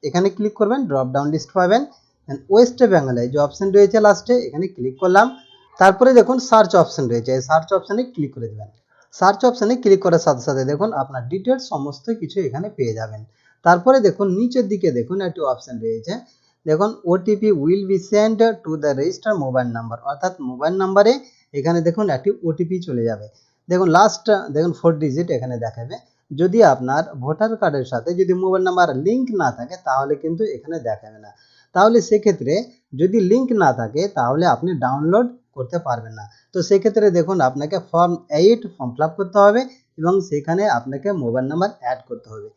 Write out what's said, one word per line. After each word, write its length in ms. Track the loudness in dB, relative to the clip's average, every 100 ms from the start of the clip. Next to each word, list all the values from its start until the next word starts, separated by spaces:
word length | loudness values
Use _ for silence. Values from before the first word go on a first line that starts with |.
| -2
এখানে 200 | 0 0 0
ক্লিক 180 | -6 -2
করবেন, 200 | -2 0 -2
ড্রপ 180 | -2 -2 -2
ডাউন 120 | -2
লিস্ট 160 | -4 -4 -2
পাবেন। 240 | 2 2 0 _ _ _ -16
Then 120 | -16 2
ওয়েস্ট 280 | 4 4 4 4
বেঙ্গল 240 | 4 2 -2
এই 60 | -2
যে 40 | 0 0
অপশন 220 | -2 2 6
রয়েছে 220 | 6 6 4
লাস্টে 280 | 4 2 -2 -2
এখানে 180 | -6 -8 -6
ক্লিক 200 | -8 -2
করলাম। 240 | 2 4 4 0 _ _ _ 4
তারপরে 300 | 4 6 6 8
দেখুন 180 | 6 2 4
সার্চ 220 | 4 6 4
অপশন 220 | 2 0 -4
রয়েছে, 200 | -2 -2 -4
এই 40 | 0
সার্চ 200 | 0 2 -4
অপশনে 260 | -2 -6 -6
ক্লিক 180 | -6 -8 -8
করে 120 | -12
দিবেন। 180 | -12 -18 _ _ _ _ 2
সার্চ 200 | 2 4 0
অপশনে 240 | 2 -2 0
ক্লিক 180 | 4 4 4
করার 180 | 2 2
সাথে 160 | -2 -2
সাথে 160 | -2 -2
দেখুন 180 | -2 -4 -4
আপনার 220 | -6 -8 -8
ডিটেলস 320 | -6 -2 -4 -4
সমস্ত 320 | -8 -8 -10 -8 -8
কিছু 160 | -6 -6 -6
এখানে 200 | -6 -10 -6
পেয়ে 160 | -6 -6
যাবেন। 220 | -10 -14 -20 _ _ _ 2
তারপরে 320 | 4 4 4 4
দেখুন 200 | 2 -2 0
নিচের 260 | 0 0 -2
দিকে 180 | -2 -2 -2
দেখুন 200 | -4 -4 -6
একটি 140 | -4 -4
অপশন 220 | -4 -8 -10 -6
রয়েছে, 280 | -6 -8 -12 -12 _ _ _ -2
দেখুন 200 | 0 0 -2 -2
ওটিপি 380 | -2 0 0 0 0
will 200 | 0 0 0
be 60 | -4 0
sent 300 | 0 0 2 0 0
to 80 | -8 -4
the 80 | -2 -2
register 340 | -2 -4 -4 -2
mobile 280 | -2 -2 -2 -6
number, 200 | -10 -10 -10
অর্থাৎ 240 | -6 -8 -6 -12
মোবাইল 240 | -4 -4 -2
নাম্বারে 300 | 0 2 2 2 -6 _ _ -6
এখানে 200 | -2 0 0
দেখুন 180 | -2 -2 -2
একটি 140 | -2 -4 -6
ওটিপি 280 | -4 -4 -6 -6
চলে 160 | -4 -4
যাবে। 160 | -6 -12 _ _ _ -4
দেখুন 180 | 0 2 4
লাস্ট 280 | 2 0 -2 -2 -2 -4
দেখুন 180 | -4 0
ফোর 120 | -2 0
ডিজিট 240 | -4 -4 -4 -4
এখানে 200 | -4 -8 -8
দেখাবে। 320 | -10 -14 -14 _ _ _
যদি 280 | -2 0 4 4
আপনার 300 | 4 0 -2 -4 -8
ভোটার 280 | -8 -4 -4 -2
কার্ডের 260 | -2 -2 -4
সাথে 180 | -6 -6 -2
যদি 140 | 0 0
মোবাইল 200 | 0 0 0
নাম্বার 200 | 2 0 0 -2
লিংক 220 | -2 -2 -2
না 80 | -2 -4
থাকে 180 | -14 -10 -4
তাহলে 260 | -2 -2 -4
কিন্তু 200 | -4 -4 -6 -8
এখানে 220 | -10 -10 -8
দেখাবে 300 | -10 -12 -20 -20
না। 40 | _ _ _ _ 2
তাহলে 220 | 4 4 2
সেক্ষেত্রে 440 | 2 2 0 -2 -2 -4 _ _ -2
যদি 160 | 0 2 2
লিংক 180 | 2 2 2
না 60 | 2 0
থাকে 220 | -4 -4 -4 -2
তাহলে 280 | -2 0 0 0
আপনি 140 | -2 -2
ডাউনলোড 440 | -2 -2 0 2 0 -6 _ -12
করতে 220 | -8 -6 -4
পারবেন 260 | -6 -8 -18
না। 60 | -20 _ _
তো 40 | -6 2
সেক্ষেত্রে 360 | 2 2 2 2 2
দেখুন 200 | 0 2 0
আপনাকে 280 | 0 -6 -6 -4
ফর্ম 240 | 0 2 0 _ 4
এইট 200 | 4 4 -2
ফর্ম 160 | -10 -10
ফিল 100 | -4 -4
আপ 60 | -2
করতে 180 | -2 4 4
হবে 160 | 4 -4 -12 _ -4
এবং 140 | 0 0 -2
সেখানে 340 | -6 -2 -2 0 -2
আপনাকে 300 | -4 -8 -6 -4
মোবাইল 220 | -2 -4 -4
নাম্বার 180 | -4 -4 -4
অ্যাড 180 | -8 -8 _
করতে 180 | -16 -14
হবে। 140 | -18 -18